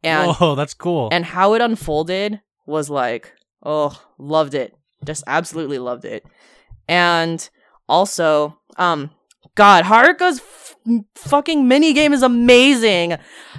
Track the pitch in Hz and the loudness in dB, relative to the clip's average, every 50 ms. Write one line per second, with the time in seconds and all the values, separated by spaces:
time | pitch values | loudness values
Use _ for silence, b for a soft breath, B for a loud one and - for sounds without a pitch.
0 | - 160 160 151 160 170 151 - 175 156 143 135 151 - - - - 175 175 151 | -4 -2 -2 0 0 0 0 0 0 0 0 -2 -6 -8 -10 -10 -6 -4 -4 -4
1 | 120 107 165 175 170 165 175 180 190 202 220 226 240 226 226 - - 165 151 151 | -2 -2 -4 -4 -4 -4 -4 0 0 2 2 2 0 -2 -4 -6 -6 -6 -4 -4
2 | 165 170 185 190 202 208 208 202 _ _ _ _ _ - 151 156 143 143 143 139 | -4 -4 -6 -6 -6 -6 -8 -10 _ _ _ _ _ -8 -6 -6 -6 -4 -4 -4
3 | 123 120 120 113 - - _ _ _ _ _ _ - - 151 151 147 147 143 - | -4 -4 -6 -8 -12 -16 _ _ _ _ _ _ -8 -6 -4 -4 -4 -4 -6 -10
4 | _ _ _ - 139 143 156 160 151 139 143 139 123 - _ _ _ _ _ _ | _ _ _ -18 -8 -2 -2 -2 0 -2 -4 -8 -8 -8 _ _ _ _ _ _
5 | 147 147 151 - - - 143 165 170 - - 165 160 135 143 127 123 123 123 123 | -14 -12 -12 -12 -8 -4 -4 -4 -4 -6 -8 -10 -8 -8 -8 -8 -8 -8 -10 -10
6 | - - 113 - - _ b b b b b b b b b b _ - 170 175 | -12 -14 -14 -14 -16 _ b b b b b b b b b b _ -2 0 0
7 | 175 175 170 165 165 165 165 160 - - _ _ _ _ _ _ _ - 151 175 | 2 2 2 0 -2 -4 -6 -8 -10 -14 _ _ _ _ _ _ _ 0 0 0
8 | 202 196 - - 165 156 151 151 147 151 - _ _ _ _ - 180 175 165 147 | 0 0 -2 -2 0 0 2 0 0 -2 -6 _ _ _ _ -4 -2 -2 -2 -4
9 | 139 151 - _ _ _ _ _ _ - - 208 202 202 196 170 170 185 220 233 | -6 -10 -14 _ _ _ _ _ _ -6 0 4 6 6 6 6 4 4 4 4
10 | 254 339 359 - 359 359 277 247 - - - - - - - _ - 226 233 226 | 6 4 2 2 0 -2 -2 -4 -8 -18 -20 -20 -20 -20 -20 _ -4 -4 -2 -2
11 | 208 _ _ - - - 277 285 285 330 320 294 262 247 254 294 320 320 262 294 | -4 _ _ -18 -6 -2 -2 -2 0 0 -2 0 2 2 4 4 4 2 2 2
12 | 302 294 285 254 262 247 240 233 240 247 247 247 254 285 277 233 226 214 196 175 | 2 2 2 2 2 2 2 2 4 6 6 6 6 6 4 2 2 0 0 0
13 | 170 170 165 - B B B B B B B | -2 -2 -6 -8 B B B B B B B